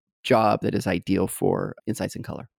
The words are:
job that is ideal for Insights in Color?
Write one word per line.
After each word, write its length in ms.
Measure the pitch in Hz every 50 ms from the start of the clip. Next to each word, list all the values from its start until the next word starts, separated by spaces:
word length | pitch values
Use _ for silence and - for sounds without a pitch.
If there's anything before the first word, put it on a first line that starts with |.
| _ _ _ _ -
job 380 | - 127 110 110 104 107 -
that 120 | - - -
is 140 | 101 -
ideal 400 | 101 92 87 - - 95 92 92
for 480 | 92 - - 92 92 95 95 - 98 - - -
Insights 300 | - 107 - 95 - -
in 80 | - -
Color? 240 | - 76 - - - _